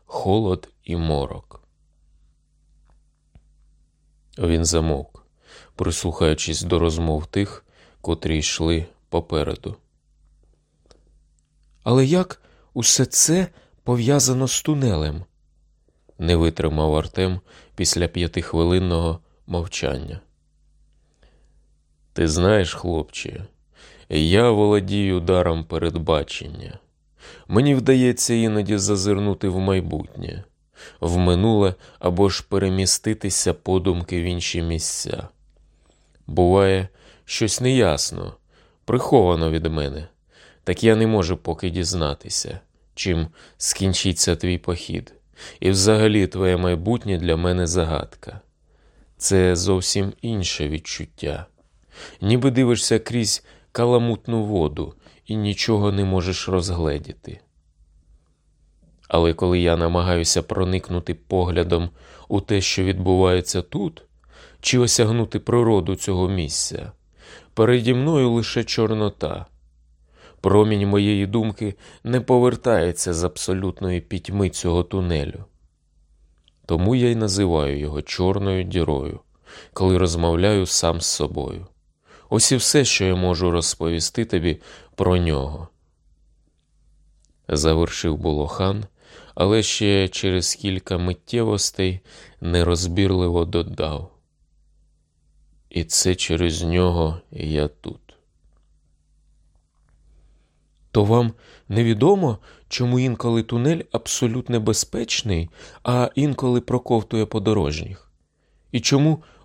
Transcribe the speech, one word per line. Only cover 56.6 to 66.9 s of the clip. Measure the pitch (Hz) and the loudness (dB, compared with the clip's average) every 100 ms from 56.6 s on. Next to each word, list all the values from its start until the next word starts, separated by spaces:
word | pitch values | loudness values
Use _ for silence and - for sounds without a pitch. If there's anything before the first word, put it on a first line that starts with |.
| 90 85 80 73 82 - - - _ _ _ _ _ _ _ _ _ _ _ _ _ _ _ _ - | 0 -2 -2 -4 -8 -16 -18 -18 _ _ _ _ _ _ _ _ _ _ _ _ _ _ _ _ -2
Але | 92 85 | 2 2
коли | 82 92 90 | 2 0 2
я | 85 85 | 2 2
намагаюся | 85 87 90 85 85 90 | 0 0 0 0 0 -2
проникнути | - 95 92 92 - 87 87 | -2 -2 -2 -2 -4 -6 -6
поглядом | 80 - 92 87 85 87 85 87 - - - - | -10 -4 -2 0 0 0 0 -2 -8 -20 -20 -6
у | 101 | -4
те, | - 101 | 0 -2
що | - - | -2 -2
відбувається | 92 92 92 92 92 90 - 92 | -2 0 2 4 4 2 0 -6
тут, | - - 175 - - _ _ - - - | -6 -6 -6 -8 -20 _ _ -20 -20 -8
чи | - 127 | 0 2
осягнути | 120 - 110 117 107 110 | 4 2 2 0 -2 -4
природу | - 120 113 104 87 92 | 0 2 4 2 0 -4
цього | - 92 92 | -2 0 0
місця, | 98 73 - - - 107 | -2 -4 -4 -6 -8 -12